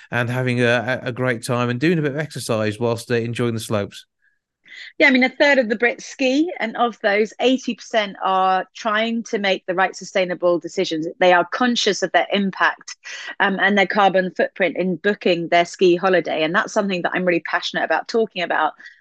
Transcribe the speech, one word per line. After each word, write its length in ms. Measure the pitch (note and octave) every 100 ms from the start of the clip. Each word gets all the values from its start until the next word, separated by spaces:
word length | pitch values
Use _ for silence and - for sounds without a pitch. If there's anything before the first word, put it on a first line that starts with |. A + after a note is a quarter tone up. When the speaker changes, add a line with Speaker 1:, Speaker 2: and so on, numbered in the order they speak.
| -
Speaker 1:
and 180 | A#2+ A#2+
having 340 | B2+ B2+ A#2+
a, 380 | A#2+ A#2+ A2+ B2+
a, 40 | B2+
a 40 |
great 320 | A#2+ B2+ A2+
time 240 | - A#2+ A#2+
and 100 | A#2+
doing 220 | D3+ F3
a 20 |
bit 100 | D3
of 60 | C3+
exercise 640 | D3+ C3 - A2+ G#2+ G#2
whilst, 280 | A#2+ A2+ -
uh, 180 | A#2 A#2+
enjoying 280 | A#2 A#2+
the 60 | A2+
slopes. 460 | A2+ A2 G2 - - _ _ _ _ _ _ - - -
Speaker 2:
Yeah, 100 | D4+
I 20 |
mean, 140 | B3+
a 40 | B3+
third 300 | - D4 C4+
of 100 | A3
the 80 | A3
Brits 260 | A#3+ -
ski, 480 | - - C4 C4+ E4+ -
and 140 | A3+ -
of 220 | A#3+ G#3
those, 340 | G#3+ G3+ A3 -
eighty 340 | B3 C4 -
percent 420 | G#3+ - A3+ G3+ -
are 440 | F#3+ F#3+ F#3 F#3 -
trying 500 | - A#3 G#3+ A3+ A#3
to 140 | A3 A3
make 280 | G3+ F#3+ -
the 80 |
right 200 | F3+ F#3+ -
sustainable 640 | F#3 G3 F3+ E3+ F3 F3
decisions. 480 | E3 - F3+ D#3+ E3 -
They 140 | F#3
are 120 | F3+
conscious 600 | F3 - B3 A#3+ - F#3
of 80 | F#3
their 160 | F3 E3
impact, 640 | G3+ F#3+ - E3 - - - - - - -
um, 180 | G3 F#3+
and 160 | F#3 G3+
their 100 | F#3
carbon 440 | G#3 G3 F#3 F#3
footprint 420 | - - - F3+ C#3
in 180 | F3+ E3+
booking 520 | G3+ G#3 - E3+ E3
their 160 | - E3+
ski 300 | - F#3 E3+
holiday, 480 | F#3+ F3+ D#3+ C#3
and 100 | D#3
that's 180 | F#3+ -
something 300 | - G3+ F#3
that 100 | E3
I'm 120 | - F3+
really 140 | E3+
passionate 440 | - F3 - F3
about 240 | C3 D#3+ -
talking 340 | A#3 A3 F#3+
about. 300 | E3+ D3+ D3+ - - -